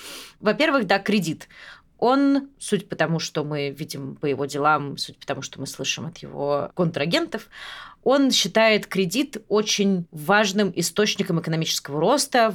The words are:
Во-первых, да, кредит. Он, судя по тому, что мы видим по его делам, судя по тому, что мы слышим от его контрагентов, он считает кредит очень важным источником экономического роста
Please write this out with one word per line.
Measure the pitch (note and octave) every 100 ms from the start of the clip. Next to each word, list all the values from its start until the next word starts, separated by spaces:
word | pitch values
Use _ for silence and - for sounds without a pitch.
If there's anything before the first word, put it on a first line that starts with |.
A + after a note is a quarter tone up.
| - - - -
Во-первых, | G3+ G#3 D#4 C#4 F#3+
да, | G3
кредит. | G3+ G#3 D#3+ D3 - - - - _ -
Он, | A3+ C4+ C#4 C#4 C#4 -
судя | - F3 -
по | -
тому, | D#3+ E3
что | - D#3
мы | D3 D3+ C#3+
видим | C#3 D#3 C#3 C#3 C#3
по |
его | D3+ B2+ C#3+
делам, | C#3+ D3 D3+ C#3+ -
судя | - -
по | -
тому, | C#3
что | - -
мы | C3+
слышим | - C3+ - E3
от | -
его | C#3+ C#3 C#3+ C#3+ -
контрагентов, | - E3+ - D#3 D4+ E4 G#3+ - - - - - -
он | A#3+ C#4 C4+
считает | - F#3+ A3 A3 G#3 -
кредит | F#3 F#3 B3 C#4+ G#3+ -
очень | G#3 G#3 - G3 F#3 E3+
важным | D#3 D3+ G#3 G#3 G3 G3
источником | - E3 - G#3 - F#3+ E3
экономического | E3 D#3+ D#3+ - - D3
роста | F3+ C#4 C4 B3+ A3+